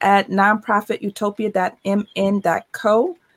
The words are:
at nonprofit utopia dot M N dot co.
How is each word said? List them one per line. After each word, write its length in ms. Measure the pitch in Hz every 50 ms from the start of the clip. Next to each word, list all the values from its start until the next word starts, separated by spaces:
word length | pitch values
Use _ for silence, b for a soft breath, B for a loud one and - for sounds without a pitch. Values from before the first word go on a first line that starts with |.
| -
at 260 | 196 202 196 190 -
nonprofit 720 | 190 196 196 208 214 214 - - 214 202 220 - 214 -
utopia 500 | - 202 196 - 214 208 208 - 214 208
dot 280 | 202 185 180 - - _ -
M 200 | 196 196 208 202 - -
N 240 | 190 196 196 202 202
dot 260 | - 175 165 - - _ -
co. 440 | - - 214 214 226 254 370 349 - _ _ _